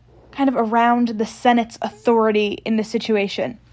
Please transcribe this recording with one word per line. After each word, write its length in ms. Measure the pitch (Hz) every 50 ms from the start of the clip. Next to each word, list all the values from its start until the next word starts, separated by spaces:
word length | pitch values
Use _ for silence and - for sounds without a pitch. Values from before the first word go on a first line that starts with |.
| _ _ - - - -
kind 180 | - - 277 269
of 60 | 247
around 540 | 226 226 214 233 233 233 240 240 240 240 233
the 160 | 220 214 220
Senate's 520 | 220 - - - 247 240 240 226 233 - - -
authority 760 | 208 - - - 247 233 226 220 220 208 208 208 202 - - -
in 120 | 220 226
this 120 | 220 208 -
situation. 680 | - 220 - - 214 202 196 190 - - 170 127 - - _ _